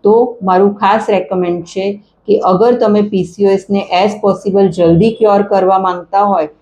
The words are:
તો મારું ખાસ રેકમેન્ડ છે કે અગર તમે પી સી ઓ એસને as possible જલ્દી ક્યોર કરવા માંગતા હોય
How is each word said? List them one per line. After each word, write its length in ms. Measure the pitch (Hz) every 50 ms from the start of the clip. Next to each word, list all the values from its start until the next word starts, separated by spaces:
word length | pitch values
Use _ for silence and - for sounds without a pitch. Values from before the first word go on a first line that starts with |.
| _
તો 340 | 196 214 233 240 233 - - 185
મારું 300 | 185 185 185 196 202 202
ખાસ 320 | 202 - 190 208 220 220 -
રેકમેન્ડ 540 | 214 185 185 - 190 185 180 175 175 175 170
છે 400 | 170 - 196 190 196 202 202 _ _ _ _ _ -
કે 120 | 202 -
અગર 380 | - 180 190 175 214 - 247 240
તમે 220 | 240 214 208 208
પી 220 | 208 208 - 190 175
સી 220 | 170 - - 202
ઓ 40 | 196
એસને 380 | 196 190 190 - 196 196 190 - 175 175 196
as 80 | 214 202 - -
possible 440 | 202 190 190 - 208 185 202 196 190
જલ્દી 420 | 165 180 175 165 170 165 202 226
ક્યોર 300 | 220 - 226 208 202 202
કરવા 380 | 202 202 202 196 185 185 190 190
માંગતા 420 | 190 185 175 180 175 _ - 196
હોય 260 | 208 202 196 175 156 151 - _